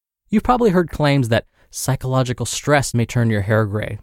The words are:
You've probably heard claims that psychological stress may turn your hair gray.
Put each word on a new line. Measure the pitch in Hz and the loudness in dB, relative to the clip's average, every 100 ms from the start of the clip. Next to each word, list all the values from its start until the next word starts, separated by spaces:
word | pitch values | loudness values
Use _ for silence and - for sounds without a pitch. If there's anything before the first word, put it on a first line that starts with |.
| _ _ _ | _ _ _
You've | 208 | -2
probably | - 247 233 | 2 2 2
heard | 180 165 | 2 0
claims | - 147 139 113 | 0 0 2 2
that | 113 - _ _ | 0 -2 _ _
psychological | - - 135 131 131 123 120 120 | -8 -4 -4 -2 -2 -2 -4 -6
stress | - - 147 120 | -6 0 0 2
may | 120 | -2
turn | 113 123 113 | 0 0 2
your | 104 | 0
hair | 98 110 107 | 2 2 0
gray. | 104 - 104 | -2 -6 -10